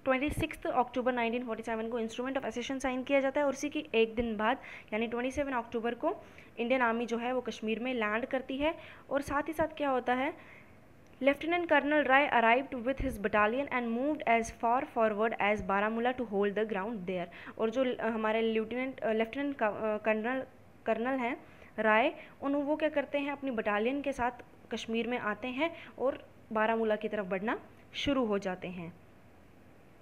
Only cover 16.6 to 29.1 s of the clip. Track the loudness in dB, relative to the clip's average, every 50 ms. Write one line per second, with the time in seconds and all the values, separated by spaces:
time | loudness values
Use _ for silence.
16.6 | -2 0 -2 -4 -4 -4 -6 -6 -6 -4 -4 -4 -4 -6 -10 -14 -16 -16 -4 -2
17.6 | -2 0 2 2 2 2 0 0 -2 -2 0 0 0 0 2 2 2 2 2 0
18.6 | 0 -2 -2 -4 -4 -4 -6 -4 -2 0 2 2 0 -2 -2 -4 -4 -4 -2 0
19.6 | 0 0 0 0 -2 -2 -2 0 0 0 0 0 0 -2 -2 -2 -4 -8 -12 -20
20.6 | -20 -20 -20 -8 -2 -2 -2 0 0 -2 0 0 0 -2 -4 -4 -8 -18 -20 -20
21.6 | -20 -14 -6 0 4 6 6 6 6 4 0 -2 -12 -18 -14 -6 -4 -2 0 0
22.6 | 2 0 0 2 0 0 0 0 -2 0 -2 -2 -2 -2 -6 -4 -4 -4 -2 -2
23.6 | 0 0 0 2 2 2 0 0 -2 -4 -2 0 -2 -2 -2 -4 -14 -20 -20 -20
24.6 | -12 -10 -8 -8 -6 -2 -2 -2 0 0 -2 -2 -2 -2 -4 -4 -6 -6 -2 -2
25.6 | -2 -2 -2 -6 -14 -16 -6 -2 0 0 0 -2 -10 -18 -20 -20 -14 -4 0 2
26.6 | 2 4 2 2 2 2 2 0 0 -4 -4 -4 -4 -2 -4 -2 0 -2 -2 -2
27.6 | -6 -14 -20 -20 -20 -12 -8 -4 0 2 2 2 2 2 0 0 0 -2 -4 -4
28.6 | -6 -10 -8 -8 -10 -12 -12 -16 -20 -20